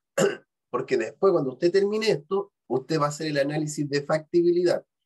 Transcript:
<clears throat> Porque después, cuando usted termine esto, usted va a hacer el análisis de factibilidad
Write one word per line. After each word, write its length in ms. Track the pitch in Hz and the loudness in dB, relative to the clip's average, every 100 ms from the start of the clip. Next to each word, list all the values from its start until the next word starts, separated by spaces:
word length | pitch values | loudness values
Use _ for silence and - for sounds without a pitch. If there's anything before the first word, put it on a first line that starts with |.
| _ - | _ 0
<clears throat> 540 | - - _ _ _ | 0 0 _ _ _
Porque 280 | 123 - 120 | -6 -2 -2
después, 360 | - - 190 | -2 0 2
cuando 200 | 170 131 | 2 0
usted 180 | 127 175 | 0 2
termine 400 | 196 202 214 220 | 2 0 0 0
esto, 420 | 156 - 196 - _ - | -2 -2 -6 -6 _ -6
usted 320 | - - 160 | -6 -2 0
va 60 | 147 | 0
a 20 | |
hacer 180 | - 156 | -2 -4
el 100 | 143 | -2
análisis 520 | 143 151 151 - 143 | 0 -2 -4 -4 -4
de 140 | 143 | -2
factibilidad 840 | - 156 - 175 170 175 175 - - _ | -2 -4 0 2 4 2 2 0 -4 _